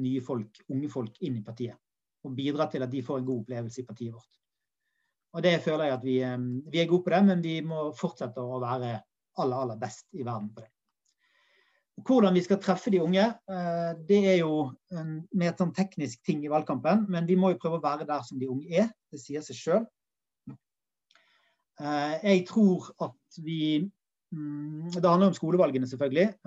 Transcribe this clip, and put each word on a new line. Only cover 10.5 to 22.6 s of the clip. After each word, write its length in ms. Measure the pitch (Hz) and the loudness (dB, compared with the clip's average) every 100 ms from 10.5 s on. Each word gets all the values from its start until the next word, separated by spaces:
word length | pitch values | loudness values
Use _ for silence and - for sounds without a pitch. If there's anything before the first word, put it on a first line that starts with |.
på 100 | 117 | -12
det. 60 | - _ _ _ _ _ _ _ _ _ _ _ _ - | -20 _ _ _ _ _ _ _ _ _ _ _ _ -6
Og 80 | - | 2
hvordan 280 | 254 196 180 | 6 6 4
vi 60 | |
skal 160 | 175 190 | 2 2
treffe 320 | 196 180 - | 2 0 2
de 100 | 190 | 2
unge, 200 | 165 185 226 226 - | 4 4 2 0 -10
eh, 380 | 185 175 170 170 165 160 | -6 -4 -2 -4 -4 2
det 120 | 202 196 | 4 6
er 60 | 185 | 4
jo 300 | 160 151 135 127 _ 170 | 4 0 -2 -6 _ -8
en 220 | 160 156 170 190 | -8 -8 -4 0
mer 200 | 175 165 | 0 0
sånn 160 | 175 - | -2 0
teknisk 460 | 196 - 135 - | -4 -4 -6 -4
ting 200 | - 151 | -4 -4
i 80 | 147 | 0
valgkampen, 520 | 151 151 135 147 214 202 | 0 0 -2 2 2 2
men 160 | 170 170 | 0 2
vi 80 | 185 | 4
må 160 | 190 | 4
jo 80 | 175 | 2
prøve 200 | 170 165 | -2 -2
å 40 | |
være 240 | 147 147 147 | -2 -4 -4
der 140 | 147 | -6
som 160 | 123 135 | -6 -6
de 80 | 131 | -6
unge 220 | 131 160 170 | -6 0 2
er, 40 | 226 - _ | 2 -2 _
det 80 | 139 | -18
sier 240 | - 147 | -10 -10
seg 140 | 147 123 | -10 -8
selv. 320 | 160 196 226 _ _ _ _ _ - 135 _ _ _ _ _ _ _ _ _ _ _ - | 0 0 0 _ _ _ _ _ -20 -20 _ _ _ _ _ _ _ _ _ _ _ -10
Eh, 340 | 147 147 147 160 | -4 -2 -2 0
jeg 240 | 202 185 180 | 4 4 4
tror 400 | 226 | 4